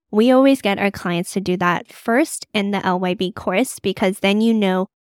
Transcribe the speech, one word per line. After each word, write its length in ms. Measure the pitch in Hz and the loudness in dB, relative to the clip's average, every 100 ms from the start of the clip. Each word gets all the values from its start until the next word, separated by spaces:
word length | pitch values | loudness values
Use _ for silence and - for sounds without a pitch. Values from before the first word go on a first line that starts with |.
| _ | _
We 200 | 208 240 | 2 4
always 300 | 254 277 269 | 6 6 4
get 180 | 202 196 | 0 0
our 120 | 202 | -2
clients 420 | - 185 175 - | -2 -4 -4 -4
to 80 | 196 | -4
do 160 | 185 180 | -2 0
that 340 | 180 170 - | 0 -2 -6
first 560 | - - 247 320 - - | -12 -2 0 0 -4 -8
in 180 | 214 202 | -4 -2
the 140 | 202 185 | -2 -2
L 160 | 185 | -2
Y 140 | 185 180 | -2 -4
B 180 | 180 | -6
course, 460 | - - 185 262 - | -6 -4 -2 -2 -4
because 400 | 202 185 190 196 | -6 -2 -2 0
then 200 | 196 208 | 0 2
you 140 | 226 | 2
know 340 | 220 196 185 190 _ | 2 2 0 -2 _